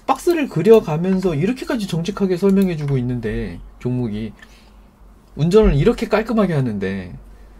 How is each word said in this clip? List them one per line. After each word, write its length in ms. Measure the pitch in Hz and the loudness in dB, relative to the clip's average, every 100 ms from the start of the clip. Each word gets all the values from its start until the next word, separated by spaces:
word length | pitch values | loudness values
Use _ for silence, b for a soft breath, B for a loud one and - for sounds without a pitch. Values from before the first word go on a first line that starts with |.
| - | -4
박스를 420 | - 359 339 262 | -2 0 0 -2
그려가면서 840 | 156 170 220 208 156 180 190 185 143 | 2 6 6 4 -4 -2 0 0 0
이렇게까지 520 | 196 262 339 262 196 | -2 -2 -4 -4 -4
정직하게 500 | 165 170 202 190 175 | -4 -4 -2 -2 2
설명해주고 600 | 196 190 185 160 147 135 | 2 4 2 0 -2 -2
있는데, 600 | 123 123 110 113 101 85 - - | -2 -4 -4 -4 -6 -10 -16 -8
종목이 560 | 123 123 120 104 110 - B B B B - _ - - - - | -4 -2 -4 -6 -8 -12 B B B B -20 _ -20 -20 -14 -2
운전을 400 | 165 214 208 143 | 2 4 6 4
이렇게 320 | 180 240 226 | 2 0 0
깔끔하게 460 | 208 226 226 190 151 | -2 0 0 0 0
하는데 600 | 127 104 95 98 87 - - b b b | -2 -2 -4 -6 -10 -14 -20 b b b